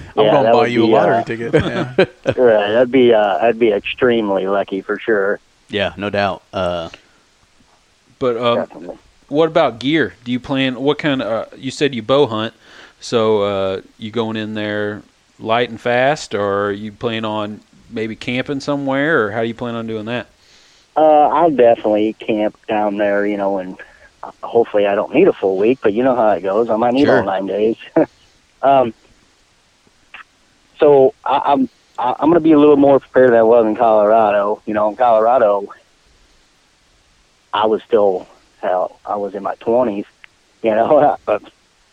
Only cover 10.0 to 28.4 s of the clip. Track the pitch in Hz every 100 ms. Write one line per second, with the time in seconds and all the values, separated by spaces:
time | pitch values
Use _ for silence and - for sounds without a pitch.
10 | 107 - 120 123 131 135 135 123 139 147
11 | 156 131 107 110 - - 131 - 143 120
12 | 107 139 131 107 113 - _ - - _
13 | - 120 110 107 101 98 95 95 - -
14 | 107 113 113 110 107 107 104 104 104 104
15 | - _ _ _ 110 117 120 113 123 120
16 | 131 151 - 104 101 101 104 101 107 104
17 | 123 110 110 107 104 104 _ _ _ 113
18 | 110 104 - 123 131 139 - 143 139 135
19 | 147 151 107 113 117 110 120 117 113 110
20 | 107 120 - _ _ _ _ _ _ -
21 | 156 147 143 147 170 131 117 113 107 107
22 | 110 - - 110 107 - - 107 104 101
23 | 104 101 101 101 98 98 92 87 - _
24 | _ _ - - - 117 113 104 101 104
25 | - 156 180 - 98 95 107 135 110 104
26 | 131 123 110 90 95 104 117 110 120 127
27 | 147 - 98 95 98 101 110 - - 165
28 | - _ _ _